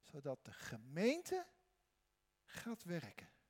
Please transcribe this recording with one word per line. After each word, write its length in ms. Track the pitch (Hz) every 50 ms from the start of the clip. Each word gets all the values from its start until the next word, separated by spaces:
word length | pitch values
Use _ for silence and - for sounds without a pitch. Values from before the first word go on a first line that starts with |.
zodat 440 | _ - - 151 139 143 131 - _
de 80 | - 110
gemeente 920 | - - - - 113 110 127 139 160 190 233 285 339 349 - 359 370 339 - - _ _ _ _ _ _ _ _ _ _ _ _ _ _ _ _ _ _
gaat 400 | - - - - 233 233 214 -
werken. 480 | 170 175 165 143 104 - - - - - _ _ _